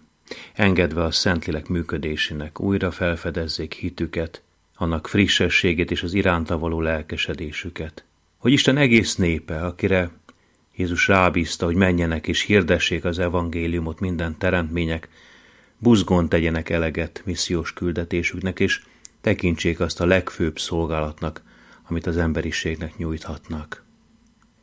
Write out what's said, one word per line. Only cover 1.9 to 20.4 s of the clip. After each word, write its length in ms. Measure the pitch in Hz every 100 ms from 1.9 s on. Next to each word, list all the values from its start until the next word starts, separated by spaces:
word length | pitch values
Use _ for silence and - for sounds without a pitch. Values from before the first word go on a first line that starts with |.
| 78 78 76 - 76 76 -
újra 300 | 98 98 92
felfedezzék 800 | - 87 82 85 85 80 - 78
hitüket, 720 | - 90 - 82 85 82 - _ _ _ -
annak 320 | 85 80 -
frissességét 800 | 101 92 - 90 - 95 80 85
és 120 | 87
az 120 | 87
iránta 440 | 98 98 85 80 82
való 220 | 82 82
lelkesedésüket. 1200 | 80 78 78 82 - 76 76 - 87 - 78 - - _ _ _
Hogy 140 | 120
Isten 240 | 139 - 139
egész 400 | 135 113 92 -
népe, 500 | 87 78 - 80 87
akire 440 | - 98 92 85 - _ _ _ _ _ -
Jézus 320 | 90 87 -
rábízta, 560 | 98 90 85 82 -
hogy 100 | 87
menjenek 540 | 87 92 87 82 80 -
és 140 | 85
hirdessék 640 | - 104 87 85 - 82
az 140 | 90 85
evangéliumot 800 | 87 87 85 85 85 85 82 82
minden 380 | 92 85 82 80
teremtmények, 680 | 92 90 80 87 82 80 - - - - - _ _ -
buzgón 460 | 120 110 87 90 82
tegyenek 420 | 85 82 80 -
eleget 520 | 85 80 78 82 -
missziós 480 | 98 82 - 85 78
küldetésüknek, 880 | - 87 85 85 87 - 90 92 -
és 220 | 95 - - _ - _
tekintsék 600 | 110 - 90 80 87 82
azt 200 | 80 -
a 60 | 87
legfőbb 520 | 92 - -